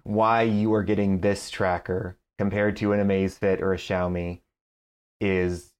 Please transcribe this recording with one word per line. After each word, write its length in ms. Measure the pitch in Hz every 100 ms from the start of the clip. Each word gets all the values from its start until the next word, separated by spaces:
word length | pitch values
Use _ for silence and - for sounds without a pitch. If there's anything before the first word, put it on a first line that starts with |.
why 380 | - 104 110 117
you 300 | 113 104 110
are 80 | 107
getting 360 | 95 101 101 95
this 300 | 101 98 -
tracker 640 | - 95 87 - 92 92 - _ -
compared 380 | 101 101 104 101
to 140 | 104
an 80 | 104 101
Amazfit 540 | 98 95 - 101 95
or 120 | 95
a 20 | 90
Xiaomi 640 | - 92 90 87 87 90 _ _ _ _ _ _ _ _
is 520 | 101 92 90 87 -